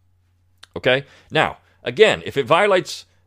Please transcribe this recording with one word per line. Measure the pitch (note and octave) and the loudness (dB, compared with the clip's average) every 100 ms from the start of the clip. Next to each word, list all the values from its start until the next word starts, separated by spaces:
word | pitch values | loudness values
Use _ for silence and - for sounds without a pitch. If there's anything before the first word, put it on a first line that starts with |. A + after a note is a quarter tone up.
| _ _ _ _ _ _ - | _ _ _ _ _ _ -20
Okay? | - B2+ B2+ C#3 - _ | -6 -2 -2 -2 -16 _
Now, | D3+ A2+ - _ _ | -2 -2 -4 _ _
again, | - B2+ G#3+ F#2 | -6 2 4 2
if | E2 B2+ | -4 -6
it | A#2+ | 0
violates | E3 G#3 F#3 - - - _ | 2 2 0 -2 -10 -18 _